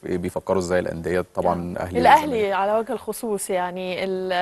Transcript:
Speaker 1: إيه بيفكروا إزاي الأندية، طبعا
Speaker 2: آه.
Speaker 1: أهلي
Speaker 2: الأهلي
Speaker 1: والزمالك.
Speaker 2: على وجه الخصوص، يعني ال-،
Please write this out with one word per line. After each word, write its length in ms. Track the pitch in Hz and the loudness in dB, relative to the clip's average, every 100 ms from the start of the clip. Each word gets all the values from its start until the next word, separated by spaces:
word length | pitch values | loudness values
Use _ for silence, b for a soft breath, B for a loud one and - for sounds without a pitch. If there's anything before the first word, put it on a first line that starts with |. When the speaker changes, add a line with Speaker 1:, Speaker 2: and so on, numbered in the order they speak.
| - | -4
Speaker 1:
إيه 120 | 90 | -2
بيفكروا 400 | 87 - - 95 | -2 -4 0 0
إزاي 200 | 87 90 | 2 0
الأندية، 460 | 87 82 82 90 87 | 0 -4 -2 -2 -2
طبعا 400 | 95 87 87 87 90 | -2 0 0 -2 -6
Speaker 2:
آه. 20 | |
Speaker 1:
أهلي 160 | 95 240 | -4 2
Speaker 2:
الأهلي 320 | - 302 302 | 6 6 4
Speaker 1:
والزمالك. 200 | 233 202 | 0 0
Speaker 2:
على 260 | 190 196 220 | 0 2 0
وجه 140 | 220 | 0
الخصوص، 580 | 220 - 208 233 202 - | -6 -6 -6 -4 -4 -2
يعني 540 | 185 180 185 185 185 | -2 -2 -4 -6 -2
ال-، 280 | 190 185 185 180 | -2 -2 0 2